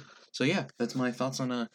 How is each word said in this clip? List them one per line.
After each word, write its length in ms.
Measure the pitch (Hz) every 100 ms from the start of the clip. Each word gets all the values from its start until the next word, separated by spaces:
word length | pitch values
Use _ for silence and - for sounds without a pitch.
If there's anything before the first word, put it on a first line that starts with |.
| - - -
So 100 | -
yeah, 200 | 151 185 139 -
that's 160 | 120
my 160 | 131 123
thoughts 300 | 120 131 135
on, 100 | 127
uh, 140 | 123 113